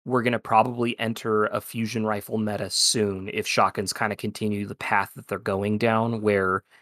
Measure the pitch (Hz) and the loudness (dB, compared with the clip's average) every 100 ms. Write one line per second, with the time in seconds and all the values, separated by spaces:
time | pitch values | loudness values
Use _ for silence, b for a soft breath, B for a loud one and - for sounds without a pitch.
0 | 113 123 120 113 - 110 120 120 120 113 | -2 0 2 -2 2 4 4 2 -2 0
1 | 113 110 117 107 107 110 - 120 110 113 | -4 -2 0 2 2 -2 -6 -4 -4 -2
2 | 107 104 - 113 107 101 95 - - 123 | 0 -2 -2 -4 -2 -4 -4 0 2 2
3 | 104 95 98 110 - - 98 - 98 - | 2 0 -4 -4 -2 2 2 2 -6 -2
4 | 110 101 110 - 107 101 101 101 - 104 | -2 -2 -6 -4 -2 -2 -4 -6 0 0
5 | 95 - - 98 - 98 101 107 117 110 | 0 -6 -8 -6 -2 0 0 2 2 2
6 | 117 113 107 101 95 95 _ b | 0 0 2 2 2 0 _ b